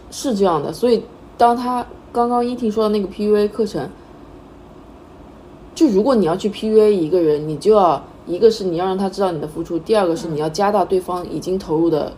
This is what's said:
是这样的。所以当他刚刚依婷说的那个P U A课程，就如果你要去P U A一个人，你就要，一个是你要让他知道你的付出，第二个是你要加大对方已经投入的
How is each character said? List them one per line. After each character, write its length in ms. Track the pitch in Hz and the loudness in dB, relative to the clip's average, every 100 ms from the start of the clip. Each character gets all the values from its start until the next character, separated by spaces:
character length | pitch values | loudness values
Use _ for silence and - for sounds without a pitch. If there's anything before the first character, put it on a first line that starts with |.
| - | -16
是 240 | - 285 | -10 -4
这 100 | 208 | 0
样 180 | 196 160 | 0 0
的。 80 | 143 | -4
所 180 | 160 247 | -2 0
以 120 | 220 - - - - | 0 -2 -16 -20 2
当 180 | 233 240 | 2 2
他 300 | 247 247 240 - - | -2 -6 -6 -14 -8
刚 160 | 240 240 | -2 0
刚 160 | 247 | 0
依 100 | 240 | -2
婷 160 | 247 233 | -2 -4
说 120 | 208 | 0
的 80 | 214 | 0
那 100 | 214 | 0
个 60 | 190 | -4
P 200 | - 208 | -4 0
U 100 | 208 | 2
A 120 | 208 | 2
课 160 | 208 | -2
程， 240 | 220 160 139 - - - - - - - - - - - - - - - - - - | -4 -4 -8 -12 -20 -20 -20 -20 -20 -20 -20 -20 -20 -20 -20 -20 -20 -20 -20 -20 -20
就 120 | - 311 | 0 2
如 160 | 190 | 4
果 120 | 220 | 4
你 120 | 247 165 | 2 2
要 100 | 185 | 0
去 120 | 208 | -4
P 200 | 196 220 | -4 2
U 100 | 220 | 4
A 140 | 214 | 4
一 140 | 202 156 | 4 2
个 140 | 180 | 2
人， 260 | 160 151 151 | 2 0 -2
你 80 | 151 | -2
就 160 | 196 | 2
要， 300 | 214 180 139 - - - | 4 4 2 -4 -18 -10
一 120 | 175 | 2
个 120 | 226 | 2
是 140 | 214 | 4
你 120 | 190 165 | -2 -2
要 80 | |
让 140 | 185 190 | -2 -2
他 100 | 196 | -4
知 140 | 190 | -2
道 80 | 196 | -2
你 100 | 165 | -2
的 60 | 151 | -6
付 160 | 156 | -8
出， 160 | 165 165 | -6 -6
第 180 | 160 214 | 0 2
二 100 | 185 | 2
个 80 | |
是 120 | 165 165 | 0 -4
你 140 | 147 | -4
要 80 | 156 | -4
加 220 | 156 202 | 0 0
大 120 | 208 | 2
对 160 | 180 190 | 2 0
方 260 | 180 180 170 | -2 -6 -8
已 80 | 160 | -8
经 200 | 165 185 | -4 -4
投 200 | 190 156 | -2 0
入 100 | 170 | 2
的 240 | 156 143 | 0 -2